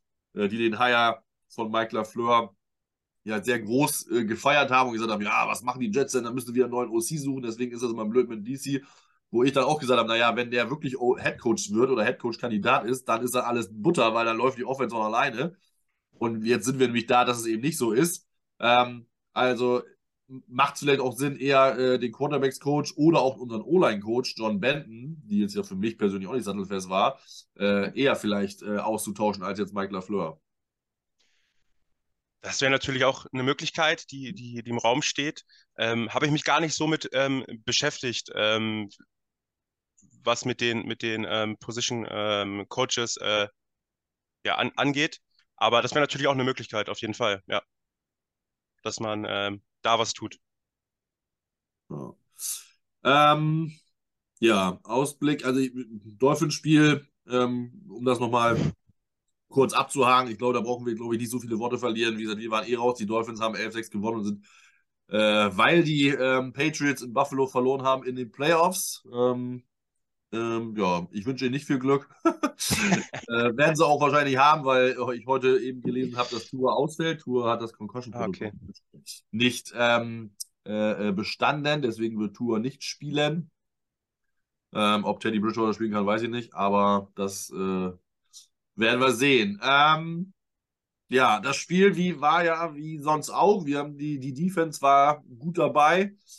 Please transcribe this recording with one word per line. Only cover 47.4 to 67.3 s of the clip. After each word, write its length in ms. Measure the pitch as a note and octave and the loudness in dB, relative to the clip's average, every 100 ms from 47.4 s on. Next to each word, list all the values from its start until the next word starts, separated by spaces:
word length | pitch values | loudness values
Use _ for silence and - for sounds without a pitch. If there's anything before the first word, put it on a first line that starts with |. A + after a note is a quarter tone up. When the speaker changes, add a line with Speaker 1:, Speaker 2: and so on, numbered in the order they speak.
| - | -2
Speaker 2:
ja. 140 | G2+ - _ _ _ _ _ _ _ _ _ _ _ | -6 -6 _ _ _ _ _ _ _ _ _ _ _
Dass 160 | A2 - | -10 -6
man, 260 | A2 G#2+ G#2 | -6 -4 -4
ähm, 360 | G2+ G2+ G2+ _ _ | -4 -4 -8 _ _
da 160 | A2+ A2+ | 0 0
was 160 | A2+ | 0
tut. 240 | - G#2+ - _ _ _ _ _ _ _ _ _ _ _ _ _ _ _ | -4 -12 -14 _ _ _ _ _ _ _ _ _ _ _ _ _ _ _
Speaker 1:
Ja. 240 | D2 C2 - _ - - - - _ _ _ | -12 -12 -18 _ -14 -10 -10 -14 _ _ _
Ähm, 720 | B2 C#3+ D3 D3+ D#3 D#3+ D#3+ D#3 _ _ _ _ _ _ | 2 4 6 4 2 0 -4 -10 _ _ _ _ _ _
ja, 400 | A2+ G2+ F#2 F#2 | 2 4 2 -4
Ausblick, 600 | - A#2+ C#3+ - C#3+ C#3+ C3 | -4 -2 -2 -2 -2 0 0
also 140 | C3 | 0
ich, 120 | C3 | -2
Dolphins-Spiel, 1300 | B2 A2+ A2 G#2 G#2 C3 D3 D#3 - D3+ D3+ D3+ C#3 - _ - | -4 -12 -14 -18 0 2 4 0 -2 2 6 6 4 -4 _ -4
ähm, 560 | B2 B2 B2 B2 - - | 0 2 0 -6 -12 -18
um 160 | G#2 B2 | -4 0
das 140 | A#2+ | 0
nochmal 380 | A#2+ A#2+ A#2 A#2 D3+ - _ _ _ _ _ _ _ | 2 2 4 2 0 -2 _ _ _ _ _ _ _
kurz 240 | C3+ B2 | 2 2
abzuhaken, 580 | A2+ C#3 C#3 B2 B2+ B2+ | 2 -2 2 4 4 2
ich 60 | G#2 | -2
glaube, 180 | B2 A#2+ | 0 0
da 60 | |
brauchen 240 | A2 A#2+ A#2+ | -2 -4 -4
wir, 100 | A2+ | -6
glaube 200 | A#2 A2+ | -4 -4
ich, 60 | |
nicht 100 | A#2+ | -2
so 80 | B2 | -6
viele 200 | A#2 A2 | -4 -4
Worte 180 | A#2+ A#2+ | -2 -2
verlieren. 400 | A#2+ A2+ A2+ A2 | -2 0 0 -2
Wie 60 | |
gesagt, 180 | A2 G#2+ | -4 -6
wir 100 | A2+ | -4
waren 160 | A2 G#2+ | -4 -2
eh 80 | B2 | 0
raus, 220 | B2 - | 0 0
die 80 | G#2 | -2
Dolphins 340 | A2+ A2+ A2+ | -2 -2 -4
haben 160 | A2 G2 | -4 -2
elf 180 | A2 | -4
sechs 160 | A2+ A2 | -6 -8
gewonnen 280 | G#2 G#2+ A2+ | -4 -4 -2
und 80 | G#2 | -4
sind, 200 | G#2 - _ _ _ _ _ _ | -6 -10 _ _ _ _ _ _
äh, 420 | G#2 G#2+ G#2+ G#2 F#2 | 2 4 4 2 4
weil 280 | A#2 E3+ | 4 6
die, 240 | D3+ D3+ C#3 | 4 4 2
ähm, 420 | C3 C3 C3 B2+ | 2 2 2 -2
Patriots 480 | B2+ D#3 D#3 C#3+ C3 | -2 -2 0 0 -2
in 120 | B2+ | -4
Buffalo 340 | A#2 C#3 | -2 0